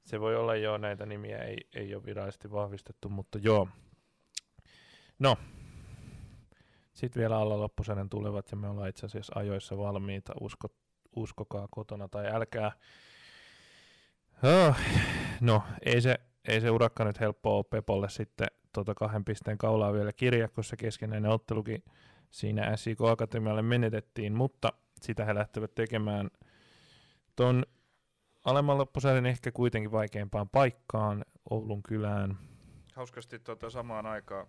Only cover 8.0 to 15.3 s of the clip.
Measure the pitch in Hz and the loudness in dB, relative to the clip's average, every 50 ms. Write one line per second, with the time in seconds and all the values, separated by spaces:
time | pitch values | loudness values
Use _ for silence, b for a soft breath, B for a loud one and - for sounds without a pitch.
8 | 98 98 - 104 104 104 104 101 98 - - 101 104 101 101 101 101 95 95 - | -4 -4 -4 -4 -4 -4 -4 -4 -6 -6 -8 -8 -6 -6 -6 -4 -6 -6 -8 -8
9 | - 104 - 107 101 - - 98 101 104 101 98 - - 98 98 101 101 101 101 | -12 -10 -10 -10 -10 -8 -6 -6 -4 -2 -4 -4 -6 -6 -6 -4 -4 -4 -4 -4
10 | 98 98 98 98 98 - - - - 110 - - - 104 _ _ _ _ _ _ | -4 -4 -6 -8 -8 -10 -12 -10 -10 -10 -10 -10 -12 -12 _ _ _ _ _ _
11 | _ _ _ 120 113 107 - - 107 _ - 104 101 101 - - 107 - 110 101 | _ _ _ -8 -8 -8 -8 -10 -10 _ -8 -8 -8 -8 -10 -12 -12 -10 -10 -10
12 | 101 95 - 104 104 101 107 113 113 - - 117 107 104 104 _ B B B B | -10 -8 -8 -4 -4 -2 0 0 -2 -2 -4 -2 -2 -2 -4 _ B B B B
13 | B B B B B B B B B B B B B B B B B B B B | B B B B B B B B B B B B B B B B B B B B
14 | B B B B _ _ _ _ - 127 160 185 185 156 135 B B B B B | B B B B _ _ _ _ 4 6 8 10 8 8 6 B B B B B
15 | B B B B B B | B B B B B B